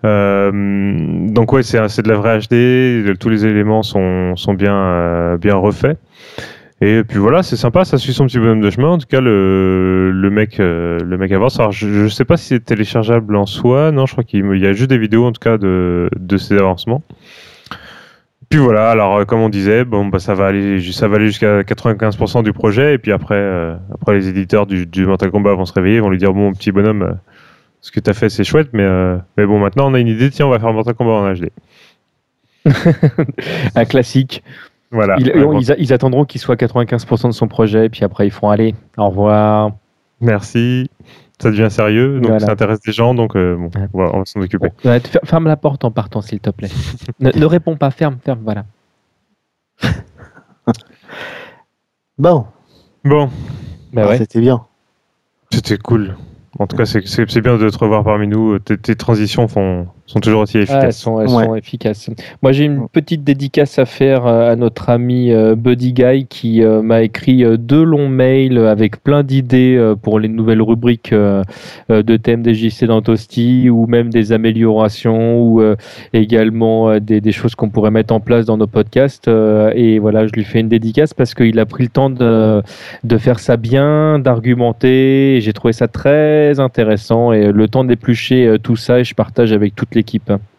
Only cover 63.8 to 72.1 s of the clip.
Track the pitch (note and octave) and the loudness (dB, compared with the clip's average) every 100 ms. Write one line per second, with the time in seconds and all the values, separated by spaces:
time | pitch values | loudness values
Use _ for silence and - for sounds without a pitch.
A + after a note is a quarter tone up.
63.8 | B2+ - C3+ C3 B2 A#2 A#2 A#2 A#2 - | -2 0 2 2 2 2 2 2 0 -2
64.8 | - A#2+ B2 B2 B2 A2+ A2 A2 A#2+ B2 | -2 0 0 0 2 4 4 2 2 0
65.8 | B2+ B2 B2 C3+ C3 - A#2+ A2+ A2+ A2 | 0 2 2 2 -2 -8 -2 2 4 2
66.8 | A2 A2+ A2+ - - B2+ A#2+ A2+ A#2 C#3+ | 2 2 0 -2 0 4 4 2 2 2
67.8 | D#3+ D3+ C#3 C3 C3 C3+ C3 B2 A2 G#2 | 4 2 0 0 2 2 2 2 2 2
68.8 | A2 - - D3 C#3 C3+ B2+ B2+ B2+ B2+ | 0 -2 0 0 2 -2 2 2 4 4
69.8 | A2+ G#2+ A2+ G#2+ A2 A2 A2+ A2 A2 A2+ | 2 0 0 -2 -2 -2 0 2 2 0
70.8 | A#2+ A#2 - A2 G#2 G2 G2 - - - | 0 -2 0 0 2 0 -4 -10 -20 -20
71.8 | - A2 G#2+ | -2 0 2